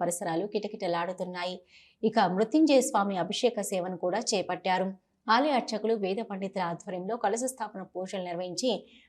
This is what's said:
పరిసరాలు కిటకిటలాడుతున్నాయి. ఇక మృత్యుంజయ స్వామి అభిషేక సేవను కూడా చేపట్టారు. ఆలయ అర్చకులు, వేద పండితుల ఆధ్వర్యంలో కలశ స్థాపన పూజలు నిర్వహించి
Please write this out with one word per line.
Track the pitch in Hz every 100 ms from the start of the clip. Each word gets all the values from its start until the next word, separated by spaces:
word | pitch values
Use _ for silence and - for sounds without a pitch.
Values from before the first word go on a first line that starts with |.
పరిసరాలు | 240 - 185 165 202
కిటకిటలాడుతున్నాయి. | 208 202 208 180 170 175 185 180 180 180 180 _ - _ -
ఇక | 220 214 175 185
మృత్యుంజయ | 220 311 311 269 254
స్వామి | 214 196 190 185
అభిషేక | 202 240 208 196
సేవను | 190 180 175 180
కూడా | 196 226
చేపట్టారు. | 196 175 180 196 185 190 190 _ _ -
ఆలయ | 226 302 262
అర్చకులు, | - 214 214 226
వేద | 190 196 226
పండితుల | 190 190 190 175
ఆధ్వర్యంలో | 165 - 185 185 233
కలశ | 202 226 254
స్థాపన | 254 214 190 185
పూజలు | 180 185 196 180
నిర్వహించి | 170 185 170 254 185 - -